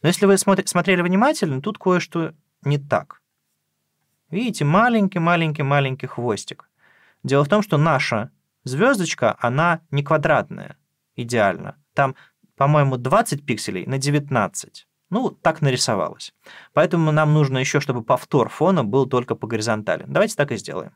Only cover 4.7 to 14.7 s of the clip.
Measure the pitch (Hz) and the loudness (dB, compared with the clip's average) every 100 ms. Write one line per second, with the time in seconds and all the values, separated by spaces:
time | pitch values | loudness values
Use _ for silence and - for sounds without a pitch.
4.7 | 175 240 226 196 180 165 175 165 147 139 | 2 4 2 0 0 0 2 0 -2 0
5.7 | 143 139 131 - - 120 101 - - - | 0 0 -4 -10 -6 -4 -4 -6 -16 -20
6.7 | _ _ _ _ _ 139 135 143 214 208 | _ _ _ _ _ 0 2 4 2 2
7.7 | 151 160 139 - 113 - _ _ _ - | 2 2 2 0 -2 -4 _ _ _ -8
8.7 | 131 233 254 170 - 117 - 120 127 170 | 0 2 2 0 0 0 0 -2 0 0
9.7 | 165 _ 139 143 156 156 139 101 - - | 0 _ -4 0 0 2 2 0 -10 -16
10.7 | - _ _ _ - 120 120 101 87 90 | -20 _ _ _ -12 -4 2 2 0 -8
11.7 | - _ - 143 156 - _ _ _ 139 | -16 _ -2 -2 -2 -20 _ _ _ 2
12.7 | 151 139 127 123 190 233 139 - 117 - | 4 2 0 0 0 0 -4 -4 -6 -4
13.7 | 92 - 135 131 147 143 131 95 - - | -8 -6 -4 0 -2 0 -2 -2 -4 -16